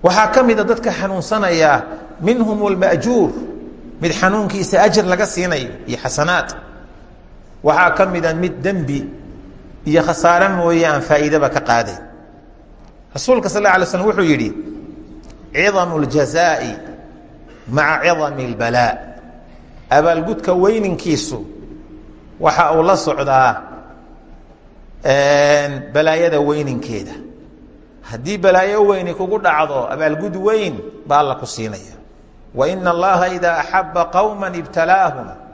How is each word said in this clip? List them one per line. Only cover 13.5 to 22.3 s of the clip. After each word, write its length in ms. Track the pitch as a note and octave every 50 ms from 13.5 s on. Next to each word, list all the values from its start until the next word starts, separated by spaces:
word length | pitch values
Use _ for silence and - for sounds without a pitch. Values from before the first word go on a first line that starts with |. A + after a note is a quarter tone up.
| - G#3 G3+
alla 80 | G3+ F3+
alay 120 | F#3 F3+
slam 180 | E3+ - F3+ F#3
wuxuu 160 | A3 G#3 F#3+ F#3
yidhi, 300 | D#3+ D3 B2 A#2 G2+ - - - - - - - - - - - - - - - - - - - - -
"Cidamu 440 | C#3 F3 G3+ G3 F#3+ F3+ F3 E3+ D#3 D3
ljazaa'i 680 | C3 A2+ D3+ C#3 B2+ - E3 F3 F3 D#3 B2+ A#2+ A#2 G#2 G#2 - - - - - - - - - - - - - - - - - -
maca 320 | A#2+ D3 D3+ D3 D#3+ C3+ C3+
cidami 420 | E3+ E3+ D#3+ D#3 C#3+ C#3 C#3 B2+ A#2+ A#2
lbalaa." 420 | G2+ A#2+ A#2 A#2+ B2 A#2+ A2+ - - - - - - - - - - - - - - - - - - - -
Abaalgudka 640 | B2+ C#3+ D#3 E3+ E3+ D#3+ G#3 F3+ A3 A3 - - F3+
weyninkiisu 840 | F3+ F#3 G3+ A3+ A3+ G3+ F#3+ F3 - - F3 D#3 C3+ - - C3+ A2+ F#2 - - - - - - - - - - - - - - - - -